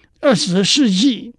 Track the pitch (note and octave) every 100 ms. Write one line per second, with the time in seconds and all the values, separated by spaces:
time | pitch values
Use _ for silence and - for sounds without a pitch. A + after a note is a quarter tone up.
0 | _ _ D4 A3 - F3+ F#3 D4 B3 F#3
1 | C4+ G3+ A#3